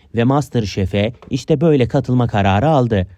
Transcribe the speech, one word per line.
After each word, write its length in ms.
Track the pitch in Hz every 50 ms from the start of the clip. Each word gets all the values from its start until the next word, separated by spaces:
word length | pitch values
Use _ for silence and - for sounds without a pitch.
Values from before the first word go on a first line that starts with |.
| _ _ -
Ve 100 | 113 117
MasterChef'e 880 | 127 135 147 143 - - 120 107 98 - 107 95 90 - 101 104 117 120 - - -
işte 300 | - 131 - - 160 135
böyle 280 | 160 165 151 135 120 113
katılma 380 | - 143 123 - 123 123 120
kararı 420 | 113 - 104 98 98 95 104 127 156
aldı. 380 | 160 139 123 113 110 98 90 - -